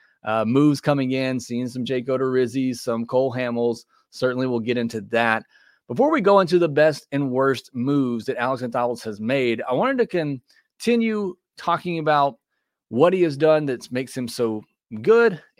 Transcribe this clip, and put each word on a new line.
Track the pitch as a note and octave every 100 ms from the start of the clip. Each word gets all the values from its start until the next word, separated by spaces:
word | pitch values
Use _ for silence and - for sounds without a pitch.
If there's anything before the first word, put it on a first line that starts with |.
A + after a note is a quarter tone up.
| _ _
uh, | G#2+ A2
moves | A2 C3 D3+ C#3
coming | - C#3+ C3
in, | C3 C3 B2+
seeing | A#2+ A#2+ B2
some | A#2+ B2
Jake | C3 B2
Odorizzi's, | C3 C3 B2+ B2 B2+ B2+ A#2+
some | - A#2 A#2
Cole | B2+ C3+
Hamels. | B2 B2 A#2+ A#2+ A#2 - _ _
Certainly | - B2+ B2+ C3
we'll | A#2+
get | A2 B2
into | A#2 A2+
that. | G2+ A2+ A#2 A2 - _ _ _ -
Before | B2 C#4
we | D#4+
go | G3 G3+
into | F3+ F3+
the | E3+
best | C#3+ D#3 C#3+ -
and | C#3+ C#3
worst | B2+ C3+ B2 - B2+
moves | B2+ C#3+ C3 A#2 G#2+
that | A#2+
Alex | B2 C3
Anthopoulos | B2 B2 A#2+ A#2
has | A2 G2+
made, | A2 C3+ B2 A#2 -
I |
wanted | B2+ A#3 C4+
to | A3 F3+ D3+ C3+ - _ _ -
continue | - A#3 A3+ G#3+ G3+ - _ -
talking | - E3+ F3+ E3+
about | D#3 D3 C#3+ - _ _ _ _ -
what | A2+ E3
he | F#3
has | E3+ C3+
done | D#3 D#3 D3
that | B2 -
makes | B2 C3 -
him | B2
so | - A#2 G#2+ G#2 _ _ A2
good | A2+ A3+ A#3 E3+ -